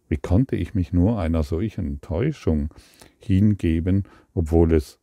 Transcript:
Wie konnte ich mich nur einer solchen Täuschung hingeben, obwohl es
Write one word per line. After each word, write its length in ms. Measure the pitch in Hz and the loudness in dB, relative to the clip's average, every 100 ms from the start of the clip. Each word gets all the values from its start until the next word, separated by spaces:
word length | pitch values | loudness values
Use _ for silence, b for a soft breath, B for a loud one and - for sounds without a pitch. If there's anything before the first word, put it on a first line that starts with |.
| - | -8
Wie 100 | 82 | -6
konnte 380 | - 90 135 98 | 0 0 0 -4
ich 180 | 87 | -4
mich 180 | 95 87 | -4 -2
nur 260 | 87 92 117 | 0 2 0
einer 220 | 82 80 | -2 -2
solchen 560 | 76 85 107 - 78 71 | -2 -4 -6 -6 -8 -8
Täuschung 680 | - 80 139 147 - 78 76 B B B B B | -8 -4 -4 -4 -2 -2 -4 B B B B B
hingeben, 840 | - 95 107 101 85 82 87 98 B B B | 0 2 4 2 0 0 0 -2 B B B
obwohl 380 | - 78 82 82 | -6 2 4 4
es 260 | 80 - - | 4 0 -12